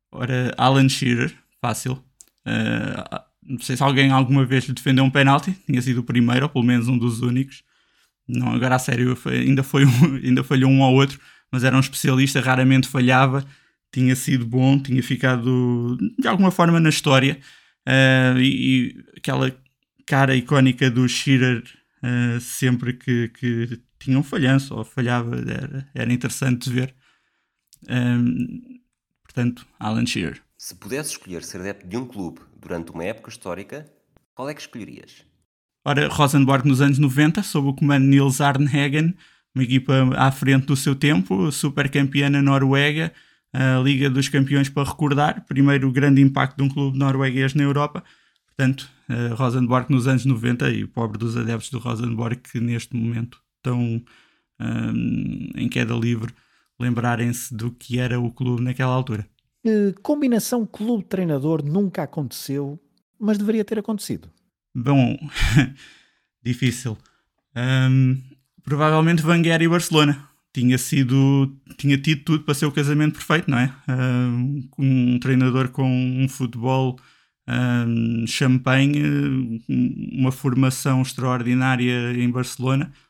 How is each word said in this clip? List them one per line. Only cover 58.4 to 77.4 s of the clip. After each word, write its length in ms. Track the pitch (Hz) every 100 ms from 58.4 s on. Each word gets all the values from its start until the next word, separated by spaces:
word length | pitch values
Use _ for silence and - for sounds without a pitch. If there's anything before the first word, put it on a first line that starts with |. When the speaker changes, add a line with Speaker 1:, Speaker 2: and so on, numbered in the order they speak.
| 127 120
Speaker 1:
naquela 300 | 127 123 131
altura. 340 | 127 127 107 104 _ _ _
Speaker 3:
Que 300 | 220 214 202 185
combinação 640 | - 294 269 233 - 247 214
clube-treinador 960 | - 214 233 - 190 175 143 147 160
nunca 380 | 143 180 196 180
aconteceu, 760 | 147 - 131 - - 139 139 147 _ _ _ -
mas 200 | 208 208
deveria 260 | 208 220
ter 140 | 208 220
acontecido? 500 | 208 214 - 92 82 _ _ _ _
Speaker 1:
Bom, 420 | 127 123 139 120 - 151 - - 117 127 -
<laughs> 640 | - _ _ _ _ _
difícil. 540 | 123 123 127 117 120 104 _ _ _ _ _
Ahm, 640 | 120 123 131 131 131 131 131 - - _ _
provavelmente 640 | - 143 156 156 160 170 151
Wenger 360 | 170 165 165
e 60 | 165
Barcelona. 600 | 175 170 156 147 139 - _ _
Tinha 260 | - 123 127
sido, 760 | - 139 127 135 135 139 135 139 _ -
tinha 220 | 143 139
tido 240 | 143 156
tudo 200 | 160 151
para 100 | -
ser 100 | 143
o 80 | 151
casamento 420 | 147 143 147 151
perfeito, 360 | - - 160 -
não 80 | 120
é? 160 | 127 - -
Ahm, 800 | 131 127 123 123 120 127 143 127 -
um 400 | 135 131 123 123
treinador 500 | 127 127 127 127 127
com 200 | 131 131
um 380 | 127 127 127 135
futebol, 720 | - 127 117 120 131 131 127 _ _ _ _